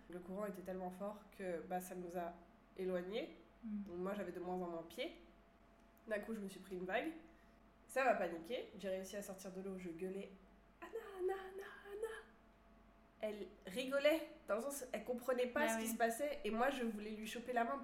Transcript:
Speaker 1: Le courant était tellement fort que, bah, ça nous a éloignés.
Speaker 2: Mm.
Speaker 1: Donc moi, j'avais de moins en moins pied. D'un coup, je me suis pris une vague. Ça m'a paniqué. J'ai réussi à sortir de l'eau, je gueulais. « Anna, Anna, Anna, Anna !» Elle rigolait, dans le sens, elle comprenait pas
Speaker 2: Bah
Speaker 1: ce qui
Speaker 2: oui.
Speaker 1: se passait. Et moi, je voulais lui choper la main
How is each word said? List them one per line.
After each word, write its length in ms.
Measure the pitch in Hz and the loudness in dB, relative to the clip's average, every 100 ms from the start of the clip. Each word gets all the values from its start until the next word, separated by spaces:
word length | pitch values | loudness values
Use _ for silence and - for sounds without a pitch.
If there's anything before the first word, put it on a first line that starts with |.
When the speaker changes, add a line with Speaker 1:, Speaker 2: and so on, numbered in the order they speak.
| - | -10
Speaker 1:
Le 100 | 175 | -8
courant 260 | 185 190 208 | -4 -2 -2
était 160 | 185 | -4
tellement 280 | 185 185 180 | -4 -4 -4
fort 280 | 185 202 208 - - | -2 -4 -6 -10 -6
que, 240 | 185 165 185 | -2 -2 0
bah, 120 | 180 | -2
ça 140 | 180 | -2
nous 220 | 180 175 180 | -6 -4 -2
a 160 | 170 - - - - - | -4 -6 -14 -20 -12 -2
éloignés. 580 | 185 180 180 226 320 - - - | 0 2 0 -2 -2 -8 -18 -10
Speaker 2:
Mm. 180 | 226 208 | -4 -4
Speaker 1:
Donc 120 | 196 175 | -2 -2
moi, 160 | 190 | 0
j'avais 180 | 202 180 | 0 -2
de 80 | 180 | -2
moins 140 | 175 | -2
en 140 | 185 175 | 0 0
moins 160 | 165 165 | -2 -4
pied. 240 | - 339 - - - - - - - - - 226 | -4 -4 -6 -16 -20 -20 -20 -20 -20 -20 -14 -2
D'un 100 | 208 | -2
coup, 120 | 208 | -2
je 60 | 220 | -4
me 80 | 196 | -6
suis 120 | 180 | -8
pris 160 | - 185 | -8 -4
une 100 | 185 | 0
vague. 240 | 220 320 - - - - - - - - | 2 0 -4 -12 -20 -20 -20 -20 -20 0
Ça 160 | 254 | 6
m'a 100 | 262 | 8
paniqué. 560 | 202 175 165 170 262 453 196 | 6 4 0 -2 -4 -4 -6
J'ai 100 | 196 | -2
réussi 280 | 185 190 202 | -2 -2 -4
à 60 | |
sortir 280 | 196 190 190 | -6 -8 -8
de 80 | 185 | -6
l'eau, 160 | 196 185 | -4 -4
je 140 | 180 | -6
gueulais. « 400 | 165 185 196 - - - - - - | -4 -2 -2 -6 -12 -20 -20 -20 -16
Anna, 100 | 349 453 403 381 | -10 -8 -6 0
Anna, 160 | 370 | 2
Anna, 300 | 381 381 381 - - 403 | 2 -2 -8 -10 -10 -8
Anna !» 220 | 427 440 440 - - - - - - - - - - | -4 -2 -4 -12 -18 -20 -20 -20 -20 -20 -20 -20 -6
Elle 260 | 214 208 185 - 185 | -4 -4 -8 -10 -6
rigolait, 640 | 208 262 277 294 311 - - - | -2 2 6 8 8 4 -6 0
dans 100 | 208 | 2
le 60 | |
sens, 220 | 277 285 254 | 2 -4 -4
elle 120 | 208 | -4
comprenait 420 | 247 233 - 247 240 | -2 0 4 4 4
pas 180 | - 226 | 6 6
Speaker 2:
Bah 20 | |
Speaker 1:
ce 80 | 226 | 4
qui 60 | 226 | 2
Speaker 2:
oui. 60 | |
Speaker 1:
se 40 | 226 | 4
passait. 440 | 233 226 294 - | 4 4 0 2
Et 60 | 208 | 2
moi, 200 | 220 262 | 4 4
je 140 | 269 | 4
voulais 260 | 233 208 214 | 0 0 -4
lui 160 | 214 220 | -4 -4
choper 260 | 240 247 | -4 0
la 120 | 240 | 2
main 120 | 233 277 | 4 2